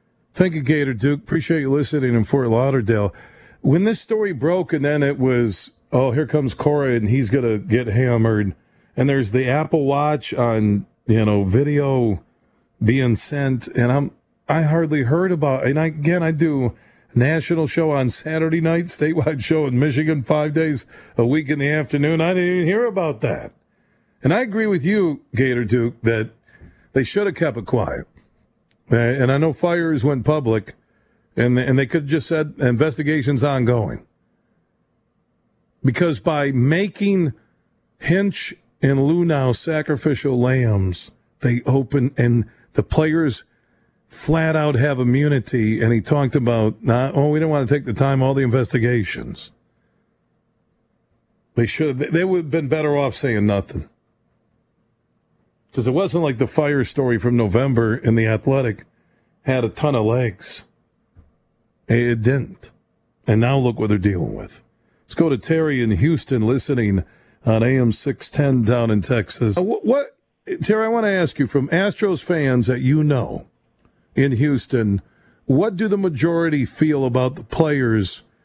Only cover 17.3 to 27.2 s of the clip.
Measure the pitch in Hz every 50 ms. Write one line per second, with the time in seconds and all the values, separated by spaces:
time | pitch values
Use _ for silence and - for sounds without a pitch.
17.3 | 160 160 - - 170 165 156 - - 170 160 156 143 135 127 117 - - - 156
18.3 | 160 160 160 160 170 170 160 165 165 170 170 175 - - 151 156 165 165 - 156
19.3 | 151 123 - - 160 156 147 135 123 123 147 151 113 147 156 156 156 143 113 -
20.3 | 151 151 151 156 147 160 160 156 143 117 - - - - - - - - 117 120
21.3 | 143 156 147 135 151 143 139 147 151 156 143 - 147 143 143 156 165 160 165 175
22.3 | 185 185 175 180 180 180 165 165 196 226 247 226 190 190 170 156 127 107 - 117
23.3 | - - - - - _ _ _ _ _ _ _ _ _ _ _ _ _ - 135
24.3 | 180 240 254 214 190 220 220 214 190 147 131 185 214 208 185 160 143 - _ _
25.3 | - 113 135 127 123 120 117 95 123 123 117 120 - - - 113 117 110 110 -
26.3 | - _ _ _ - - - - - _ _ _ - 135 123 - - 202